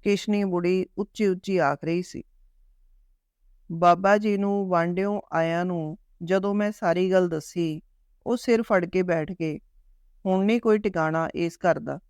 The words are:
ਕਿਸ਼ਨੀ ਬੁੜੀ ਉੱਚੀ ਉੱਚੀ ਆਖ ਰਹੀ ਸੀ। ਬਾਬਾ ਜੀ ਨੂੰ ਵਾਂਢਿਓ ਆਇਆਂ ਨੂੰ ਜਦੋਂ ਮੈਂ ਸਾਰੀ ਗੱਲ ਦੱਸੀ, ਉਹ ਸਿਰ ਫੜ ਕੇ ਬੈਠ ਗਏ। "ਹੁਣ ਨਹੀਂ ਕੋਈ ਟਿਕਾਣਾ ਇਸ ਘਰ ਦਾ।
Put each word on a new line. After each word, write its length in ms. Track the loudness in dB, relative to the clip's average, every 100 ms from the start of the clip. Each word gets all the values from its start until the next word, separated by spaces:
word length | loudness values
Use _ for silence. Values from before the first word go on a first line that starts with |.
ਕਿਸ਼ਨੀ 420 | 0 0 0 0
ਬੁੜੀ 420 | 0 0 0 0 -2 -6
ਉੱਚੀ 280 | -8 -2 0
ਉੱਚੀ 320 | 0 -2 0
ਆਖ 260 | 2 0
ਰਹੀ 180 | -4 -4
ਸੀ। 200 | -4 -12 -16 _ _ _ _ _ _ _ _ _ _ _ _ _ _
ਬਾਬਾ 460 | 2 4 4 4 2
ਜੀ 180 | 2 0
ਨੂੰ 320 | 0 -2 0
ਵਾਂਢਿਓ 520 | 0 0 -2 -2 -4 -4
ਆਇਆਂ 320 | -2 0 -2
ਨੂੰ 340 | -2 -4 -6 -10 _ _
ਜਦੋਂ 320 | -2 0 0
ਮੈਂ 180 | -2 -2
ਸਾਰੀ 380 | -2 -2 0 2
ਗੱਲ 180 | 2 2
ਦੱਸੀ, 520 | -2 -6 -4 -4 -4 _ _ _ _ -4
ਉਹ 100 | -4
ਸਿਰ 260 | 2 0
ਫੜ 240 | 4 0 2
ਕੇ 160 | -2
ਬੈਠ 300 | 0 0 -2
ਗਏ। 260 | -6 -6 -6 _ _ _ _ _ _ 0
"ਹੁਣ 180 | 2
ਨਹੀਂ 160 | 2 2
ਕੋਈ 180 | 2 2
ਟਿਕਾਣਾ 500 | 0 -2 -2 -2 -4
ਇਸ 220 | -4 -4 0
ਘਰ 220 | 0 0
ਦਾ। 220 | -2 -10